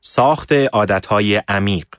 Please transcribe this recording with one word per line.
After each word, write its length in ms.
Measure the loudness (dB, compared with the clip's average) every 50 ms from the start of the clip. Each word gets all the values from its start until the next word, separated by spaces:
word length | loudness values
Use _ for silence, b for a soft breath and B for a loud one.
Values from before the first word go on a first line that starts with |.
ساخت 500 | _ -6 0 2 2 2 2 0 0 0
عادتهای 840 | 2 2 2 2 0 0 0 2 0 -2 -2 -2 -2 0 2 2 0
عمیق. 520 | 0 0 -2 -4 -2 -2 -2 -2 -4 -6 _ -20